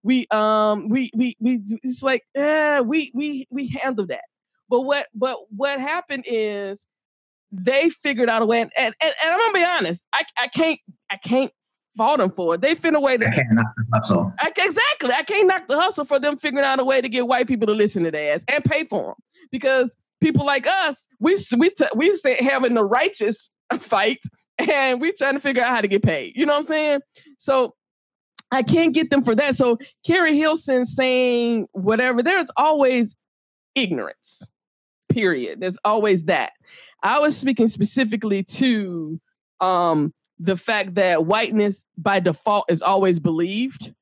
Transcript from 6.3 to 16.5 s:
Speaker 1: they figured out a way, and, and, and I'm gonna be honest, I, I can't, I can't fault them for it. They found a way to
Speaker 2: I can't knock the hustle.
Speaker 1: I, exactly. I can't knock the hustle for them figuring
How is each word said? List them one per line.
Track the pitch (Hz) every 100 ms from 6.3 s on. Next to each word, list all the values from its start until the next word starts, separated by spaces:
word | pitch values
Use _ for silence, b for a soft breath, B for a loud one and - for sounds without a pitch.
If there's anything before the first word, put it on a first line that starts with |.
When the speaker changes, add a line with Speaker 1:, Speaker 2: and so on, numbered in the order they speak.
| 226 214 202 196 202 _ _ _ _ _ _ _
Speaker 1:
they | 190 185 277 330
figured | - 294 240 240
out | 226
a | 208
way, | 233
and, | 233 -
and, | 240 -
and | 320 -
I'm | 320 359
gonna | 453
be | 392
honest, | 339 339 180 175 _
I, | 277 320 -
I | 247
can't, | 277 320 302 - - -
I | 196
can't | - 247 269 _ _ _ _ 214
fault | 226 294
them | 190
for | 185 175 170
it. |
They | 262
found | 339 330 302
a |
way | 277 254
to | 220
Speaker 2:
I |
can't | 117 120
knock | 113 113 -
the | 110
hustle. | 110 - 185 - -
Speaker 1:
I, | 311
exactly. | - 453 339 539 605 247
I | 254
can't | 311 403 370
knock | 381 -
the | 285
hustle | 370 -
for | 285 277
them | 294 294
figuring | 302